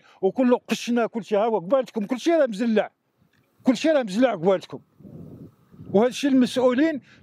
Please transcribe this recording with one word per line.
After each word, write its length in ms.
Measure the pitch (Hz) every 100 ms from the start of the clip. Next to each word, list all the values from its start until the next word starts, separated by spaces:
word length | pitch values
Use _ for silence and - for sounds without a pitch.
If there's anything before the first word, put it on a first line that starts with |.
| _ _
وكله 360 | 190 214 254 240 -
قشنا 380 | 226 - 240 220
كل 180 | 233
شيء، 140 | 175 202
ها 60 |
هو 140 | 233 214
قبالتكم 480 | 165 269 254 226 202
كل 140 | 247
شيء 200 | 320 330
راه 60 | 262
مزلع، 440 | 190 233 214 151 - _ _ _ _ _ _
كل 140 | - 247
شيء 160 | 302
راه 100 | 302
مزلع 300 | 226 196 262
قبالتكم. 480 | 202 175 180 - 127 - _ - - - - - _ _ - -
وهذا 160 | 196 247
الشيء 220 | - 285
المسؤولين 680 | 262 247 262 254 247 320 302 - -